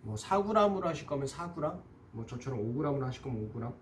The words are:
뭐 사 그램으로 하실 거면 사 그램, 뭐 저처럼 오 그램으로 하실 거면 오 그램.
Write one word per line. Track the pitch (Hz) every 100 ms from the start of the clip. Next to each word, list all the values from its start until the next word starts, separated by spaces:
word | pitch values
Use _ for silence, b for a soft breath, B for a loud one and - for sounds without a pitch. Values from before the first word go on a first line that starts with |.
뭐 | 110 107
사 | - 196
그램으로 | 202 214 208 190 175
하실 | 143 -
거면 | 143 139
사 | - 170
그램, | 165 151 180 - - -
뭐 | 113
저처럼 | 113 123 135 123
오 | 113
그램으로 | 127 147 135
하실 | 127 123
거면 | 135 113
오 | 107
그램. | 117 117 -